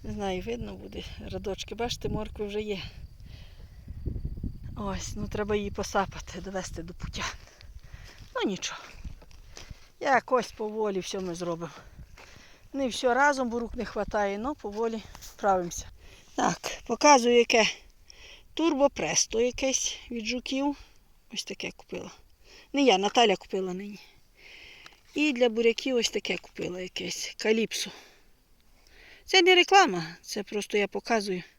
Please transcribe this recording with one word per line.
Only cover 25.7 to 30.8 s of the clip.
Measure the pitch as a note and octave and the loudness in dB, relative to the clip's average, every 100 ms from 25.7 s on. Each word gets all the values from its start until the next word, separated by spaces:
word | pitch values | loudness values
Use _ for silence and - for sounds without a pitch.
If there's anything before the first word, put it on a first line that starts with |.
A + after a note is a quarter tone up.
| A3+ C4+ B3 | 2 0 0
ось | A3 | 0
таке | G#3+ - G3 | -2 -4 -6
купила | - - E3 F3+ | -8 -8 -8 -6
якесь. | F3+ - F3+ - - - | -8 -8 -8 -6 -8 -4
Каліпсо. | G#3+ A3+ A3 - - - - _ _ _ _ _ _ _ _ - - - - | 2 2 2 -2 -6 -10 -20 _ _ _ _ _ _ _ _ -20 -20 -20 2
Це | F#4+ | 6
не | F4+ F#4 | 8 8
реклама, | F4 G4 E4+ F3+ D#3+ E3+ | 8 8 8 4 -4 -12
це | - - | -10 -8
просто | G3 G#3 G3 | -6 -6 -2
я | G#3 | 0